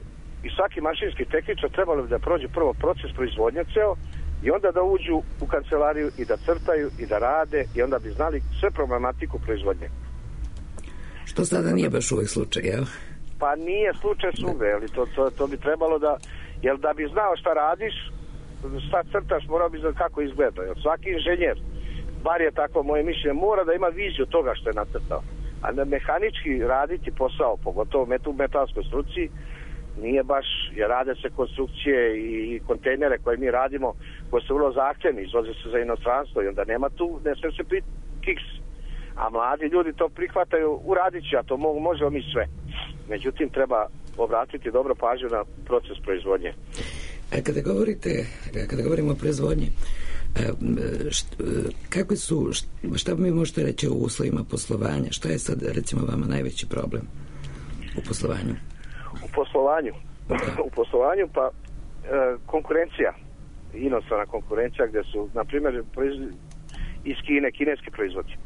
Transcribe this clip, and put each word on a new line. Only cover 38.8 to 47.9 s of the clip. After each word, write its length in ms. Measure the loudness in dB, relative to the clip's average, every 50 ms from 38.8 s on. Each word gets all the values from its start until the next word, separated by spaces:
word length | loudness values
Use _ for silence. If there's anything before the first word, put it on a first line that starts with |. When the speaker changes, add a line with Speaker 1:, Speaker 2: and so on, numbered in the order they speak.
| -8 -8 -8 -8 -8 -8 -4
Speaker 1:
A 140 | -2 -2 0
mladi 360 | 0 2 2 2 2 2 0
ljudi 280 | 4 4 4 4 2 2
to 160 | 0 0 0
prihvataju, 720 | 0 -2 -4 0 2 0 2 4 2 4 4 4 2 0 2
uradit 400 | 2 4 4 4 2 0 -2 -4
će, 140 | 0 0
a 60 | 0 2
to 140 | 0 -2
mo-, 220 | 2 2 2 2 2
možemo 300 | 2 0 2 2 2 0
mi 140 | 0 0 -4 -2 -2
sve. 140 | -2 -2 -2 -4 -10 -10 -8 -8 -8 -8 -10 -12 -12 -8 -6
Međutim, 400 | -6 -4 -2 -4 0 0 -2 0
treba 380 | 2 2 2 4 4 2 2 0 -4 -12 -12 -8 -2
obratiti 540 | 0 0 2 2 2 0 -2 -4 -6 -4 2
dobro 240 | 2 2 4 4 2
pažnju 320 | 2 2 2 2 0 0 0
na 140 | 0 0 -2 -2 -8 -10 -2
proces 340 | 2 2 2 2 0 -8 -6 -2
proizvodnje. 500 | -2 -2 0 2 2 2 2 2 -2 -6 -8 -12 -10 -8 -6 -6 -6 -6 -6 -8 -8 -8 -8 -6 -2
Speaker 2:
E, 100 | -2 0 0
kada 180 | 0 0 0
govorite, 480 | 2 2 2 4 4 2